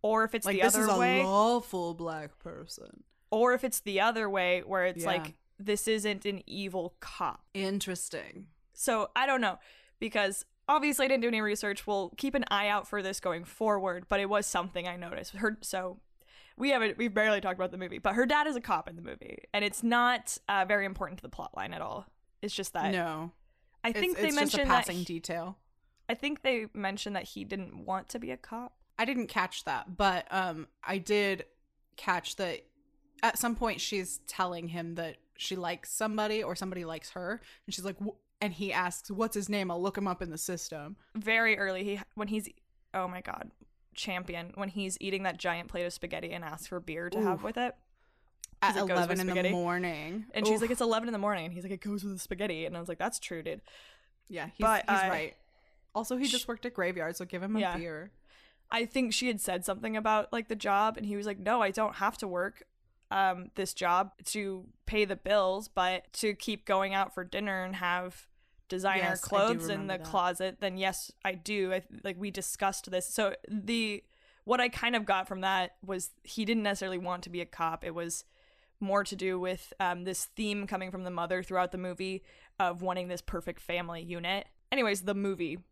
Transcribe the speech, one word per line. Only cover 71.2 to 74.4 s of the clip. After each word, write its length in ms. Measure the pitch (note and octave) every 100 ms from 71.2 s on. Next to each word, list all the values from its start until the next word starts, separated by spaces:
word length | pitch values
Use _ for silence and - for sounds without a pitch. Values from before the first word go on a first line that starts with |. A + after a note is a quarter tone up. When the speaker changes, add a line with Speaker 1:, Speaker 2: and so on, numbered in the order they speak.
Speaker 1:
I 100 | G3
do. 380 | F#3 E3 G#3 F#3
I, 100 | F#3 - -
like, 140 | G3 F3
we 140 | G3+
discussed 580 | F#3+ F#3+ - G3 F#3+ -
this." 160 | F#3 F3+
So 280 | - G3+ - -
the, 560 | G#3+ G3+ A#3 A3 G#3 _ _ _ _